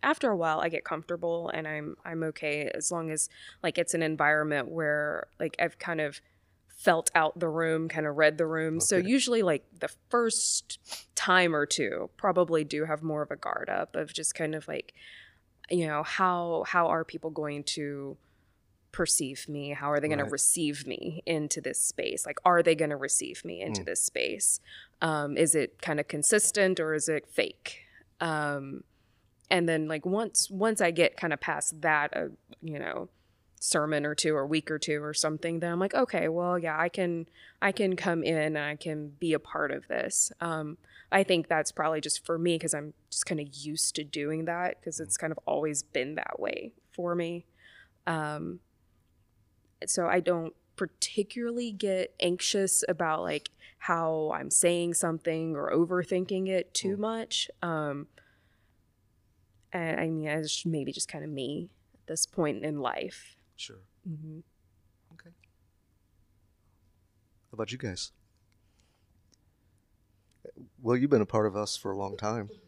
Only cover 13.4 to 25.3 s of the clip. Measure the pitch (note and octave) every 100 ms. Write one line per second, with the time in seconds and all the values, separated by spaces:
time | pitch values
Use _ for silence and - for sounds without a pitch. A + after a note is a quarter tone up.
13.4 | - - - - - - D3+ - D#3+ -
14.4 | D#3 D#3 D#3 D#3 - - - - - _
15.4 | _ _ - F3+ D#3+ D3 D#3 - F#3 F3
16.4 | F3 E3 - F3+ E3 D#3+ D#3+ E3 D#3+ D3+
17.4 | D3+ D3 C#3+ - C#3+ C#3+ C#3 - _ _
18.4 | _ _ _ _ _ - E3 - C3+ C#3
19.4 | - D3 C#3+ C#3 C#3+ D3 D3+ D3 C#3+ C#3+
20.4 | - F3 D3+ C#3+ C#3 - - E3 - D#3+
21.4 | D3+ - C3+ - - - - - D3 -
22.4 | F3+ E3+ E3 D#3+ D3+ C#3+ C#3 - - -
23.4 | F3 - F#2+ G2+ - - - - B1 G3+
24.4 | - - - - - - E3 D#3 D3